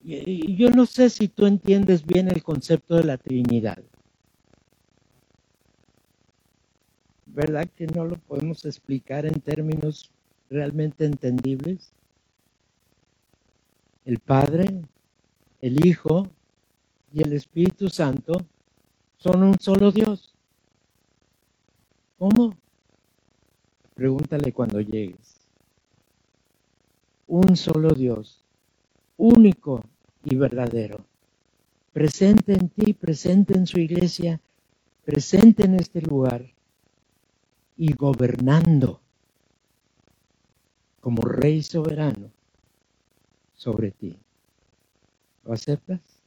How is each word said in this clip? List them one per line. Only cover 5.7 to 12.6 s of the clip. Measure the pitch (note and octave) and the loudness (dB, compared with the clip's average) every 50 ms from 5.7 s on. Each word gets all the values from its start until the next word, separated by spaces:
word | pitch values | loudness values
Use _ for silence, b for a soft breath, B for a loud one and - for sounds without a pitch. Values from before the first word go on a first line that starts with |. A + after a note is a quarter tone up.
| _ _ _ G1+ _ _ _ _ _ _ _ _ _ _ _ _ _ _ _ _ _ _ _ _ _ _ _ _ _ _ _ | _ _ _ _ _ _ _ _ _ _ _ _ _ _ _ _ _ _ _ _ _ _ _ _ _ _ _ _ _ _ _
¿Verdad | - - C#3+ D3 D#3 D3+ D3 E3 F3 _ | -14 -6 -6 -4 -4 -4 -6 -8 -10 _
que | _ E3+ | _ -12
no | D#3 D#3+ E3+ E3 | -8 -8 -8 -8
lo | E3 F3 | -8 -10
podemos | E3+ _ _ C#3+ C#3+ D3 D#3+ E3 - - | -12 _ _ -10 -8 -8 -8 -10 -10 -12
explicar | D3+ C#3 - _ - C#3 C3 _ - C3 C#3+ D3+ | -14 -14 -14 _ -10 -10 -10 _ -10 -10 -8 -6
en | D#3 D#3 D3 | -6 -6 -8
términos | - D3 D3 D3+ D#3 D#3 D#3 D#3 D3+ D#3 D3+ - - _ _ _ _ _ _ _ _ _ | -6 -8 -8 -6 -6 -6 -6 -6 -6 -8 -8 -10 -20 _ _ _ _ _ _ _ _ _
realmente | C3+ D3 C#3+ C#3+ D3 D3+ D3+ D#3 C#3+ _ D#3+ | -8 -6 -6 -6 -6 -4 -6 -6 -4 _ -4
entendibles? | D3+ D3 C3+ - B2+ B2 B2+ B2 C3+ C3+ C3 C#3 E3+ F#3+ F3+ _ _ _ _ _ _ _ _ _ _ _ _ _ _ _ _ | -4 -4 -4 -4 -4 -4 -2 -4 -4 -6 -6 -8 -10 -10 -10 _ _ _ _ _ _ _ _ _ _ _ _ _ _ _ _